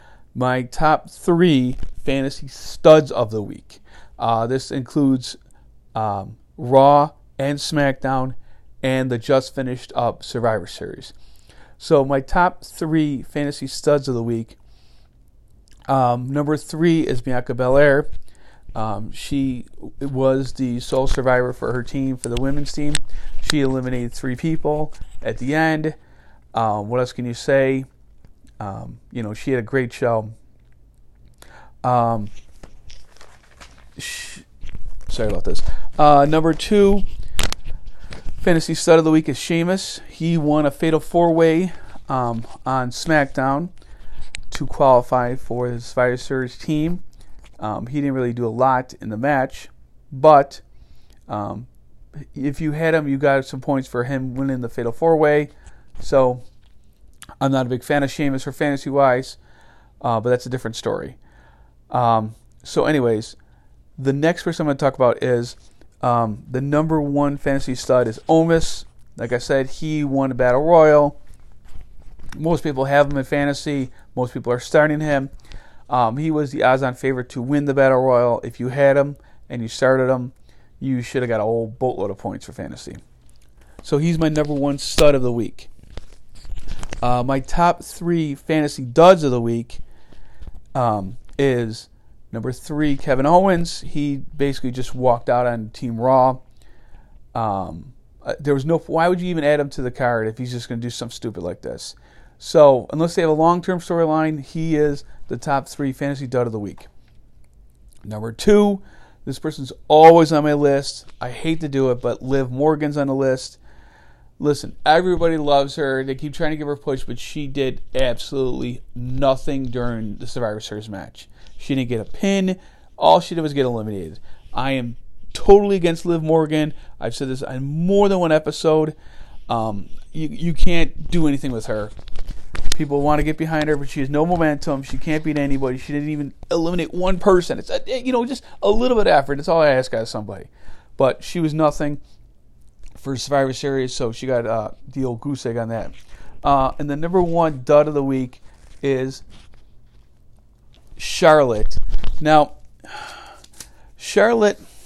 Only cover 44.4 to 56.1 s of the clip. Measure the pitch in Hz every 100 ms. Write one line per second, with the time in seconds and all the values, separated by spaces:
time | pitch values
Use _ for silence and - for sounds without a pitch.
44.4 | - - 131 - 139 123 120 127 123 127
45.4 | - 120 123 120 120 - 123 123 - 135
46.4 | 123 - - 151 160 175 - - - -
47.4 | - - 107 104 120 147 143 131 123 120
48.4 | 117 110 131 127 131 - 110 107 139 139
49.4 | 135 - - - - - - 135 156 147
50.4 | 139 - - - - - - - - 107
51.4 | 104 - 120 - - - - 147 - -
52.4 | 139 135 160 151 165 160 147 139 143 139
53.4 | 135 131 127 135 127 123 123 139 131 123
54.4 | 139 127 117 - 117 - 165 160 151 147
55.4 | 143 - - - - - -